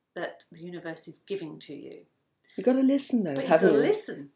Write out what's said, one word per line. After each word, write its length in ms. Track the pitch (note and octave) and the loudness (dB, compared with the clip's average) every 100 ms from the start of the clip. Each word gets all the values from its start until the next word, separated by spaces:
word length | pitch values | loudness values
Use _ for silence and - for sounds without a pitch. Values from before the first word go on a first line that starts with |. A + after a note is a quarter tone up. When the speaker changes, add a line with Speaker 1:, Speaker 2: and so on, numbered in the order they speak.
| _ | _
Speaker 1:
that 300 | F3+ E3+ - - | -10 -10 -10 -20
the 80 | E3 | -18
universe 480 | F3 F3 E3 D#3+ - | -14 -12 -12 -12 -14
is 120 | - | -14
giving 380 | - F#3+ D#3 D#3 | -10 -8 -8 -14
to 140 | - | -16
you. 260 | C#3+ C3+ - - _ _ _ _ - | -16 -16 -18 -20 _ _ _ _ -2
Speaker 2:
You've 100 | G#3+ | 2
got 80 | |
to 80 | C4 | 4
listen, 420 | C4 C#4 - A#3+ | 4 2 2 0
though, 100 | F3 | 0
Speaker 1:
But 80 | C3+ | -2
you've 80 | C3+ | 2
Speaker 2:
haven't 180 | D#3+ F3+ | 6 6
Speaker 1:
got 40 | - | 6
to 20 | |
Speaker 2:
you? 60 | E4+ | 4
Speaker 1:
listen. 440 | G#4+ - - C#3+ | 2 -4 -8 -10